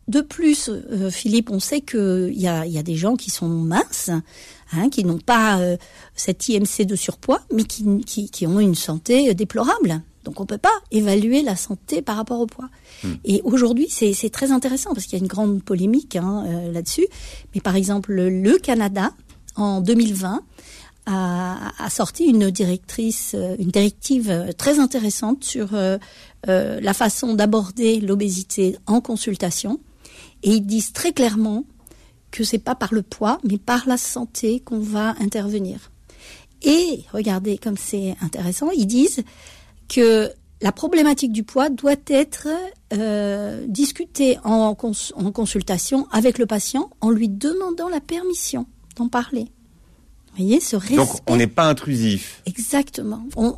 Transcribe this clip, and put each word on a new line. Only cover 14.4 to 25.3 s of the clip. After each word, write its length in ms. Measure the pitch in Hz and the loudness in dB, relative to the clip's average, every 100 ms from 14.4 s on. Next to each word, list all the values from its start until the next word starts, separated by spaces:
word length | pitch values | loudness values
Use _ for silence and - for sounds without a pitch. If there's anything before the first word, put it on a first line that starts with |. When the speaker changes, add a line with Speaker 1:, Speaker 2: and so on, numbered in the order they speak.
| 269 | 2
Speaker 1:
intéressant 420 | 262 262 262 415 | 2 2 -2 -2
parce 100 | 262 190 | -6 -4
qu'il 120 | 185 | -4
y 20 | |
a 40 | |
une 40 | 185 | -4
grande 340 | 190 214 202 | 0 0 -2
polémique, 500 | - 185 190 247 - 180 | -2 0 2 2 0 -4
hein, 280 | 180 208 190 | -2 -4 -4
euh, 260 | 170 175 | -6 -6
là-dessus. 340 | 170 170 - 392 - - - - | -6 -4 0 0 -2 -16 -18 -8
Mais 60 | 196 | -4
par 140 | 196 185 | 0 0
exemple, 360 | 190 202 190 | 2 -2 -2
le, 180 | 190 180 | 0 2
le 260 | 185 196 359 | 2 4 4
Canada, 540 | - 240 202 196 208 - - - - - | 4 0 0 0 -2 -4 -16 -20 -14 -4
en 240 | 208 190 | -2 0
deux 140 | 180 | 2
mille 200 | 233 226 | 4 4
vingt, 280 | 190 185 226 - - - - - _ - | 0 -4 -4 -8 -18 -20 -20 -20 _ -4
a, 680 | 190 185 175 180 185 104 - | -2 -2 -2 -4 -6 -10 -10
a 60 | - | -6
sorti 340 | - 196 - | -2 -4 2
une 260 | 330 220 196 | 4 6 4
directrice, 840 | 185 185 180 - - 226 220 - | 2 0 0 -4 -4 -4 -4 -6
euh, 220 | 202 185 190 | -4 -4 -2
une 100 | 180 | 0
directive, 640 | 202 202 - - 269 214 | 2 2 0 0 0 2
euh, 220 | 170 175 | 0 -2
très 260 | - 277 294 | -2 2 4
intéressante 680 | 262 254 214 - 214 | 4 2 -2 -2 -2